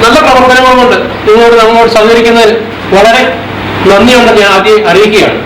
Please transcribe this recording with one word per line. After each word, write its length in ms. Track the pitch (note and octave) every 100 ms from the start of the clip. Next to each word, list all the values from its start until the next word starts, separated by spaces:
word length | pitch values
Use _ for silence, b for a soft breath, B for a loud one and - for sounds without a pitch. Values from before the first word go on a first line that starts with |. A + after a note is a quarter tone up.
നല്ല 140 | A3+ C4+ D4
പ്രവർത്തനങ്ങൾ 480 | B3+ B3+ B3+ B3+ B3+
കൊണ്ട് 180 | B3 A#3 - - -
നിങ്ങളോട്, 280 | A3 A#3 A#3
നമ്മോട് 280 | A3 A#3 A#3 A3+
സഹകരിക്കുന്നതിൽ 560 | A3 A#3 A3+ A#3 G#3+ A3+ - - - F#3
വളരെ 260 | A3 A#3+ B3+ - - - - - F#3+
നന്ദിയുണ്ടെന്ന് 500 | G3 A#3 B3+ A3+ G#3+
ഞാൻ 80 | G3+ G3
ആദ്യം 300 | G#3+ G#3+ G3
അറിയിക്കുകയാണ്. 460 | F3+ G#3+ G#3+ - -